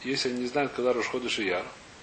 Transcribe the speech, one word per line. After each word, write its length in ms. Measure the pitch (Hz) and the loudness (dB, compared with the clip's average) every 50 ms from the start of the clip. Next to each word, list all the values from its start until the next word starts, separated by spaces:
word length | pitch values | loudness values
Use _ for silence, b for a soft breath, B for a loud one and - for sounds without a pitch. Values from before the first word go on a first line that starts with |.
если 260 | - 127 139 135 - 127 | -2 -2 0 2 2 0
они 100 | 123 123 | 0 0
не 80 | 123 123 | -2 0
знают, 240 | 123 147 139 123 | 2 2 0 2
когда 200 | - - 123 127 | 0 2 4 4
Рош 140 | 120 117 107 | 4 4 2
Ходыш 320 | - - 127 123 110 - 117 | 0 0 -2 -2 0 0 0
и 60 | 104 | 2
Яр, 200 | 92 90 90 - - - - - - - - | 2 2 0 -2 -4 -12 -16 -18 -20 -20 -20